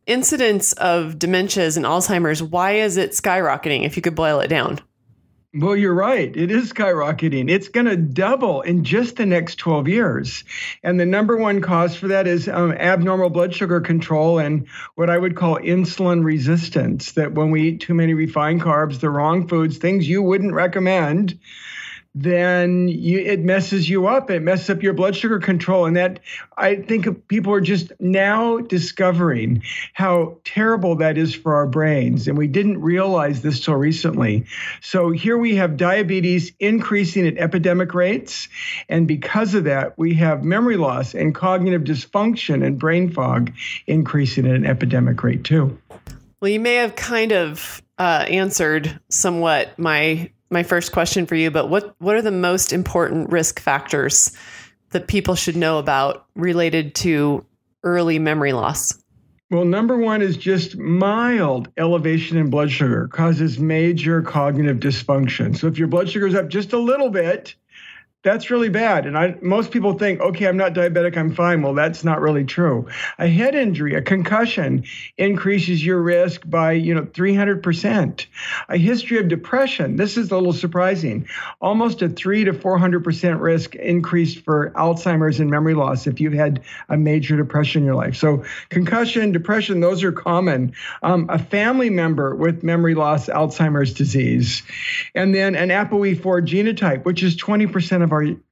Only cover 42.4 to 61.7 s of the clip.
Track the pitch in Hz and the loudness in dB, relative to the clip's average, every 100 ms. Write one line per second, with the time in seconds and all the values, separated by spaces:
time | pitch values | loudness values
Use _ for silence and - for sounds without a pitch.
42.4 | - 139 135 139 160 170 180 165 127 123 | 0 0 0 0 0 0 0 -2 -2 0
43.4 | 120 - - - - 160 151 147 131 - | -2 -4 -12 -10 -2 0 0 0 0 0
44.4 | 127 131 143 127 123 127 123 117 120 127 | 2 2 0 0 0 2 2 0 -2 -2
45.4 | - 156 139 - - - - - _ - | 2 2 2 -2 -16 -20 -20 -20 _ -4
46.4 | 202 214 233 240 233 233 - 233 220 196 | -2 0 2 2 0 -4 -4 0 2 2
47.4 | 160 156 - - _ - 180 156 - 185 | 0 -6 -12 -14 _ -2 0 2 0 0
48.4 | 190 196 156 156 151 147 - - 185 170 | 0 0 0 0 -2 -8 -6 -2 0 0
49.4 | 165 147 - - 165 151 156 160 175 _ | 0 0 -2 -4 0 2 0 -2 -6 _
50.4 | - 175 170 175 175 - 170 190 165 165 | -4 -2 0 -2 0 -2 0 -2 -2 0
51.4 | 160 151 123 185 208 - 175 220 214 185 | 0 0 0 -2 -4 -6 0 0 0 0
52.4 | 180 185 - 180 175 175 165 165 - 170 | 0 0 0 -2 -2 -2 0 -2 -2 -2
53.4 | 160 - - 139 - 147 135 - - - | -2 -4 -2 -2 -2 -2 0 2 0 -4
54.4 | - - - _ _ 185 180 202 190 180 | -20 -20 -20 _ _ -6 -2 -2 0 -2
55.4 | - 170 160 156 147 135 139 - _ - | -2 0 0 0 0 0 0 -4 _ -4
56.4 | 175 170 165 160 151 - 175 151 147 143 | -2 0 0 0 -4 -4 0 2 2 -2
57.4 | - _ _ _ 175 175 170 156 156 156 | -6 _ _ _ -2 0 2 2 0 0
58.4 | 139 127 107 151 - - _ _ _ _ | 0 0 -2 -2 -6 -8 _ _ _ _
59.4 | - 175 175 196 226 254 220 214 196 170 | -4 0 2 2 0 0 0 0 -2 -2
60.4 | 180 185 170 - 151 180 196 220 240 233 | 0 -2 -2 -6 -2 0 2 0 0 0
61.4 | 151 127 - | 0 -2 -6